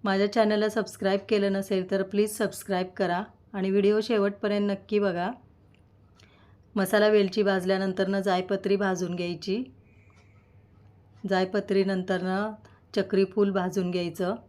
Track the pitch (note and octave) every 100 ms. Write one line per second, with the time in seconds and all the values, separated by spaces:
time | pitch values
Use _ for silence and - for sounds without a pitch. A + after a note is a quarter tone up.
0 | G#3 F#3+ G3+ A3+ G#3+ G#3 G#3+ G#3+ G3 -
1 | G3 G3 G3 G#3+ G3+ G3 G3 F#3+ F#3 G3
2 | F#3+ G3+ G#3+ G#3+ G#3 G3 - F#3 F#3 -
3 | F#3 F3 G#3+ - _ G3+ F#3+ G3 G3+ G#3+
4 | A3 A3+ G3+ G3+ G#3+ G#3 G3+ G3 - G#3
5 | G3+ F3 F3+ B3+ - _ _ _ _ _
6 | - _ - _ - - _ - F#3+ G#3+
7 | G#3+ G#3+ G3 F#3+ G3 F#3+ F3+ F#3+ G3 F#3
8 | F#3+ G3 F#3+ F#3 F#3 G3 F#3+ G3 G3 F#3
9 | F3 F3 F3 E3 - G3+ C4 - _ _
10 | _ _ _ - _ - _ _ - _
11 | _ - F#3+ F#3 F#3 G3+ G3 G3 F#3+ F#3+
12 | F#3 F#3 F#3 F#3+ G#3+ G#3+ - - _ -
13 | F#3+ G3 G3 - G3+ G3 F#3 F3+ F3+ F3+
14 | F3 D#3+ F3+ A#3